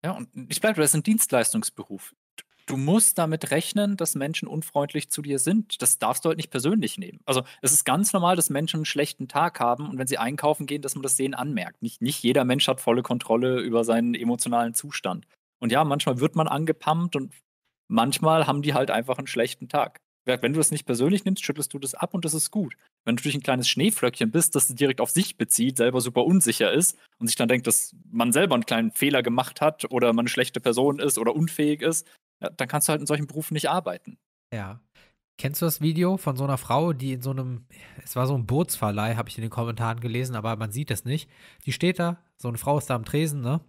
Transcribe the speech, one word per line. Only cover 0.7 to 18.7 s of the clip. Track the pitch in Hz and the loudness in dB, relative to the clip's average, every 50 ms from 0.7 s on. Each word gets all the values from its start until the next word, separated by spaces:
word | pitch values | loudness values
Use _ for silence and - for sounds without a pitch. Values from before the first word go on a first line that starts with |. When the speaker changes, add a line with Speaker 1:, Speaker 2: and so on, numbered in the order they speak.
| 214 | 2
Speaker 1:
das | 156 151 143 | 4 2 4
ist | - | 2
ein | 156 - | 2 4
Dienstleistungsberuf. | - 220 220 - - - 127 113 - - 113 107 - _ - 98 _ 101 95 - - _ _ _ _ _ - - _ _ _ _ | 2 2 2 2 2 4 4 4 4 0 0 -2 -4 _ -10 -14 _ -12 -14 -14 -18 _ _ _ _ _ -20 -20 _ _ _ _
Du | - 139 | -6 -4
musst | 131 135 147 180 226 214 - - - | -2 2 4 4 6 4 4 4 2
damit | 170 156 156 160 - - | 2 2 0 -2 0 0
rechnen, | 139 156 165 - - 208 208 202 202 | 0 0 0 0 0 0 2 2 0
dass | 190 170 156 - | 0 -2 -2 -2
Menschen | 143 135 147 160 - - | -2 -4 -4 -4 -6 -6
unfreundlich | - - 156 160 - _ 147 143 143 - 151 143 _ | -6 -6 -6 -6 -2 _ -2 -2 0 -2 -6 -4 _
zu | - - | -6 -8
dir | 147 143 139 | -4 -4 -2
sind. | 135 - 156 190 226 214 _ - - - | -2 0 2 2 2 2 _ -6 0 0
Das | - - - | 0 0 2
darfst | - 107 131 - - | 2 0 0 0 0
du | 165 | -2
halt | 160 | 0
nicht | 160 156 - | 0 -4 -4
persönlich | - 127 120 151 208 220 165 107 - | -4 -2 0 2 2 2 0 -2 -4
nehmen. | - 95 87 - - _ | -8 -12 -12 -14 -14 _
Also, | - 135 127 123 - - _ | 0 0 0 -2 -4 -14 _
es | - 131 | 0 2
ist | - - - | 2 2 4
ganz | - 127 160 208 - | 2 2 2 2 2
normal, | - 196 175 175 185 | 2 2 4 4 4
dass | 175 156 - | 2 2 0
Menschen | 143 139 156 160 - | 0 -2 -2 -2 -4
einen | 160 156 | -4 -4
schlechten | - - 143 147 - - _ 135 | -2 0 -2 -2 -2 -2 _ -12
Tag | 123 - 143 160 175 - - | -4 0 0 0 0 0 0
haben | 127 120 120 120 147 | 2 2 2 0 -2
und | 147 - 127 | -8 -6 -6
wenn | 131 | -4
sie | 131 139 | -2 -2
einkaufen | - 120 120 143 143 - 147 151 - 151 | -2 -2 -4 -4 0 0 0 0 0 -4
gehen, | 135 143 147 | -6 -6 -6
dass | 139 139 - | -6 -6 -8
man | 143 135 | -6 -4
das | 135 - | -2 -2
denen | - 135 135 135 | 0 -2 -2 -4
anmerkt. | - 127 147 143 107 87 - - _ - | -4 -6 -4 -4 -4 -6 -8 -10 _ -10
Nicht, | 117 - - | -10 -8 -4
nicht | 113 120 117 - - | -4 -4 -4 0 0
jeder | 117 123 143 127 | 2 4 4 4
Mensch | 123 127 143 - | 4 2 2 2
hat | - 127 - | 2 0 0
volle | - - 117 123 120 | 2 2 2 2 2
Kontrolle | - - 120 - - 113 117 123 127 127 127 | -2 -4 -4 0 0 2 2 2 2 0 0
über | 101 120 113 117 113 | -2 0 2 2 2
seinen | 113 113 117 117 120 117 | 4 2 2 2 2 0
emotionalen | - - 117 120 120 - 127 120 117 117 117 117 | 0 0 -2 -2 -2 0 2 2 2 2 0 -2
Zustand. | - - 143 - - - 95 90 82 - _ _ _ _ _ _ _ | -6 -8 -6 -10 -6 -4 -4 -4 -4 -10 _ _ _ _ _ _ _
Und | 123 117 | -2 2
ja, | 113 139 156 | 4 4 4
manchmal | 147 135 147 - 151 127 123 | 4 2 0 0 -2 0 2
wird | 135 156 - | 0 0 2
man | - 160 | 2 0
angepammt | 151 - 143 160 160 156 _ - 156 156 165 175 175 - | 0 0 -2 0 0 -2 _ 0 0 0 0 0 -2 -2
und | 143 135 - - - _ _ _ _ _ _ _ _ _ | -4 -6 -6 -12 -20 _ _ _ _ _ _ _ _ _
manchmal | _ - 113 117 135 135 - - 156 160 160 147 | _ 0 2 2 2 0 2 4 4 4 4 4
haben | 143 139 143 143 | 2 0 0 0
die | 151 | 0